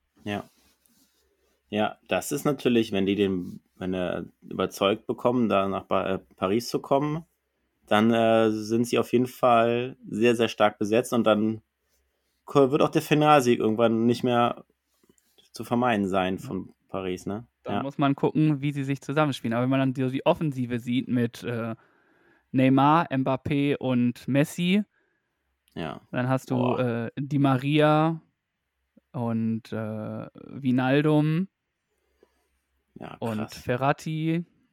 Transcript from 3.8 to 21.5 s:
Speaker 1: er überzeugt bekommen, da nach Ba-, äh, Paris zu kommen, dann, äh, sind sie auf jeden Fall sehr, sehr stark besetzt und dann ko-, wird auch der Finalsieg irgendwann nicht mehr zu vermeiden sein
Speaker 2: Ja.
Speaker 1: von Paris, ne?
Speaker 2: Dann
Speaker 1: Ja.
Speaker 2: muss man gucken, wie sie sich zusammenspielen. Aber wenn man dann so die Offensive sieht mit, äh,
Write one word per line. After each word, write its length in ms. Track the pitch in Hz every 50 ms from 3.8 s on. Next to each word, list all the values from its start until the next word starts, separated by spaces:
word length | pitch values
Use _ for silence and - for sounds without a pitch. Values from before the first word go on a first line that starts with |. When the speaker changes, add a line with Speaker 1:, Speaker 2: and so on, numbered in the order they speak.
| 92 92 92
Speaker 1:
er 300 | 92 90 87 - 87 87 - _ _
überzeugt 640 | - 90 87 92 92 90 - - 101 98 110 110 _
bekommen, 420 | - 113 - - 123 123 127 117 101
da 180 | 101 98 95 98
nach 160 | 92 95 -
Ba-, 220 | - 107 95 90 92 95
äh, 40 | 92 - _ _
Paris 320 | - 104 92 101 120 120 -
zu 120 | - 139
kommen, 440 | - - 143 139 147 151 151 165 165 _ _ _ _ _ _ _ _ _ _ _ _
dann, 260 | - 107 104 110 113
äh, 380 | 117 117 113 113 113 113 113 110
sind 360 | 107 110 107 107 113 117 120
sie 120 | 120 123 120
auf 140 | 113 -
jeden 140 | - 120 127
Fall 680 | 123 - - - 123 120 113 113 117 117 120 123 131 131 _ - 180
sehr, 260 | 101 104 113 120 117
sehr 120 | 113 113 107
stark 300 | - - 107 104 - -
besetzt 340 | 110 101 107 117 123 -
und 120 | 123 117 107
dann 360 | 110 107 104 107 110 110 107 _ _ _ _ _ _ _ _ _ _ _ _ _ _ _ _ _
ko-, 240 | - - 147 139 127
wird 100 | 139 165
auch 80 | - -
der 120 | - 160
Finalsieg 560 | - - 156 151 151 151 151 147 123 120 120 -
irgendwann 480 | - 107 110 110 117 113 113 113 117
nicht 180 | 120 120 120 -
mehr 400 | 123 120 120 120 117 - - - _ _ _ _ _ _ _ _ _ _ _ _ _ _ _ _ _
zu 120 | - - 110
vermeiden 440 | - 123 120 123 123 113 101 101 92
sein 280 | 92 95 92 92 95
Speaker 2:
Ja. 60 | 90
Speaker 1:
von 300 | 90 - 95 92 - - _ _ _ _
Paris, 380 | - 98 95 92 92 92 -
ne? 200 | 101 101 113 120 _ _ _ -
Speaker 2:
Dann 120 | 123 104
Speaker 1:
Ja. 60 | 101
Speaker 2:
muss 160 | 120 139 - -
man 160 | 143 139 143
gucken, 460 | - - - - 156 156 156 151 135
wie 100 | 139 147
sie 120 | 143 143 135
sich 160 | 135 139 135
zusammenspielen. 520 | - - 139 156 156 147 123 - - 113 113
Aber 100 | 120 127
wenn 60 | 131
man 100 | 135 135
dann 140 | 135 135 123
so 160 | 135 131 127
die 140 | 131 139 -
Offensive 520 | 156 170 - 170 151 135 131 123 117 123 117
sieht 300 | 117 123 120 131 - -
mit, 340 | 120 123 120 117 - -
äh, 320 | - 117